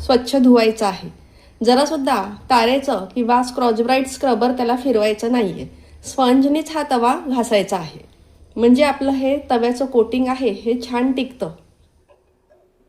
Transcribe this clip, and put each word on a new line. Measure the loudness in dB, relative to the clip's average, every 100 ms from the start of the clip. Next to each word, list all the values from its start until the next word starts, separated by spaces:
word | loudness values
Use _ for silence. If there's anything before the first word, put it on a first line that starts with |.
स्वच्छ | 0 0 2 2
धुवायचं | 6 6 4 0 -2
आहे. | -4 -10 -18 -20 -20 -18 -4
जरासुद्धा | 2 2 2 0 -2 -2 -4 -8 0
तारेचं | 2 2 0 0 -4 -4
किंवा | -4 0 0
स्कॉच | 0 -2 0 0
ब्राईट | 0 0 -2
स्क्रबर | -4 -2 0 0
त्याला | 0 -2 -2
फिरवायचं | 0 0 0 0 -2
नाहीये. | 0 -2 -4 -14 -18 -20 -20
स्पंजनीच | -10 0 4 4 4 0 -4
हा | -6 -2
तवा | 0 0 0 -2
घासायचा | -4 0 0 0 -4
आहे, | -6 -16 -20 _ _ -20 -14 0
म्हणजे | 4 6
आपलं | 4 0 -2
हे | -2 0 -2 -2
तव्याचं | 0 0 -2 0
कोटिंग | 0 2 0 -2
आहे, | -2 -4
हे | -4 -4 -4
छान | -4 -2 -2
टिकतं. | -2 -6 -8 -12 -12 _ _ _ _ _ _ _ _ _ _ _ _